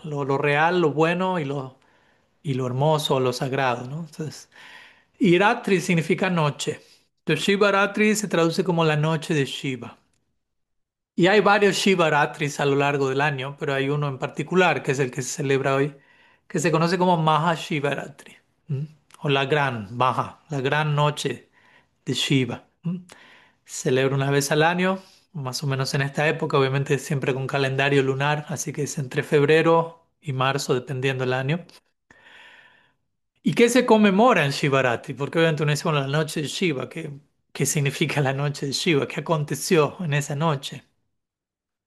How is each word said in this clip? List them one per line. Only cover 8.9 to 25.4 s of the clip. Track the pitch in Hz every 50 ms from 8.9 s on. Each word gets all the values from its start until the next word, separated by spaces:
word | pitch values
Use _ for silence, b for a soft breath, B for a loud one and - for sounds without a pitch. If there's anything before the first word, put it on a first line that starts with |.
| 151
noche | 147 151 160 160 151 - - 165
de | 147 135
Shiva. | 123 - - - 139 127 117 117 113 - - _ _ _ _ _ _ _ _ _ _ _ _ _ _ _ _ _ _ _ _ _ _ _
Y | - 170
hay | 185 202 208
varios | 190 202 202 214 208 196 170
Shiva | - - 202 190 175 165 156
Ratris | 151 143 151 147 - - 156 139 - -
a | 143
lo | 139 139
largo | 139 143 143 143 139 139 131
del | 131 135
año, | 143 151 143 131 127 143 143 -
pero | 165 143 139
hay | 135 135 139
uno | 147 147 147
en | 143 131 123
particular, | 160 143 - - 147 - 180 185 185 170 147 135 -
que | 147 135
es | 135
el | 135 123
que | 127 -
se | 123 -
celebra | - - 143 135 139 131 135 139 135
hoy, | 135 143 147 147 b b b b b b b b b b
que | - - 165
se | 143 170
conoce | 151 160 165 170 185
como | 180 180 180 175
Maha | 160 160 160 156 147 160 175 165
Shivaratri, | 147 - - 180 143 135 143 139 - - - - - - - - _ _ _ _ _ _ -
¿m? | 143 131 156 - - _ _ _ - -
O | - 147
la | 135 139 139
gran | 131 151 151 143 135 123 113 101 95 120
Maha, | 120 127 127 117 131 117 98 - - _ -
la | 151 139
gran | 123 139 147 151 156 151 147
noche | 143 147 147 147 - - 135 120 - - b b b b b b b b b _ _ _
de | - 127
Shiva, | - - - 147 131 131 113 110 - - _ _ _ -
¿m? | 170 185 180 - B B B B B B B B B B B _
Se | - - - - 151
celebra | 127 127 135 135 139
una | 135 135 139
vez | 139 143 139 -
al | 160 151 156
año, | 170 180 180 185 185 190 190 B B B B B B -
más | 151